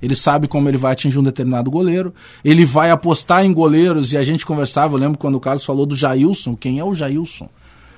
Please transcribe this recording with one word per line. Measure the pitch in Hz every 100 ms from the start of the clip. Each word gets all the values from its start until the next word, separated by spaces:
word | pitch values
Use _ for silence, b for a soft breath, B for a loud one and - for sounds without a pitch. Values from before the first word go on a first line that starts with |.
Ele | 123
sabe | 135 - 147 147
como | 147 143
ele | 135
vai | 131
atingir | 131 147 139
um |
determinado | 135 127 127 123 127
goleiro, | 156 185 180 185 B B B
ele | 147 165 160
vai | 143 170
apostar | 165 175 160 - 185
em | 196
goleiros, | 160 160 156 180 156 123
e | 143
a |
gente | 135 160
conversava, | - 151 135 - 151
eu | 139
lembro | 143 143
quando | 143 131
o |
Carlos | 135 139
falou | - 135 143
do | 135
Jailson, | 139 131 156 196 -
quem | 117 127 135
é |
o | 180
Jailson? | 180 139 147 165 - - _ B B B